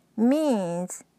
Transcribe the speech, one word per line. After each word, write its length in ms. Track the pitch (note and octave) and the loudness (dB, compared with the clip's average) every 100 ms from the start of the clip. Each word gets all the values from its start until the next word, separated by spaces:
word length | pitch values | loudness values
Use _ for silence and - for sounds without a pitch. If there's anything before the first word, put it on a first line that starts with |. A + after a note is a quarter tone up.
| _ - | _ 0
means 880 | A#3 D4 D#4 A3+ F3 E3+ F3+ - - | 2 4 2 0 -2 -4 -6 -10 -18